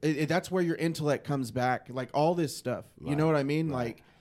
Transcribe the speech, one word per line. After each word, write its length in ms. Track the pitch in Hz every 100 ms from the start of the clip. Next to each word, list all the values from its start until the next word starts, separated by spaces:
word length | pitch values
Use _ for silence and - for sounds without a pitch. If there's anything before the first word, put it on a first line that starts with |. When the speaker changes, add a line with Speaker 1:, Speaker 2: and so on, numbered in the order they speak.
Speaker 1:
it, 140 | 156 147
it, 100 | 151
that's 220 | 170 180
where 120 | 185
your 140 | 170 -
intellect 480 | 165 151 147 135
comes 260 | - 139 117
back. 360 | 123 127 123 -
Like, 220 | 127 120
all 220 | 147 156
this 220 | 175 151 -
stuff. 280 | 127 101 - -
You 140 | - 147
know 100 | 160
Speaker 2:
Right, 60 |
Speaker 1:
what 40 | 151
I 40 |
mean? 240 | 139 156 160
Speaker 2:
right. 60 | 131 120
Speaker 1:
Like, 160 | - - _